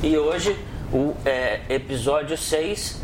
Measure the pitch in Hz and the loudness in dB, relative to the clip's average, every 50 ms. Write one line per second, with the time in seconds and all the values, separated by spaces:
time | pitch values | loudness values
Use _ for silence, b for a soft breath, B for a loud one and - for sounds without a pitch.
0 | - 151 156 151 147 156 170 180 170 - 202 - - - - - - - - 131 | 4 4 4 4 4 4 2 2 0 0 0 -2 -6 -10 -8 -8 -6 -2 0 2
1 | 139 147 - - - 139 131 127 127 120 104 107 - - 131 135 127 - 135 123 | 2 2 -2 0 0 0 2 2 2 0 0 -2 -2 -2 -2 -2 0 -2 -4 -2
2 | 117 139 143 151 151 143 160 160 - - 160 156 160 185 208 214 - - - - | 2 2 2 2 2 0 -4 -4 -2 0 0 0 0 0 -2 -4 -4 -8 -6 -8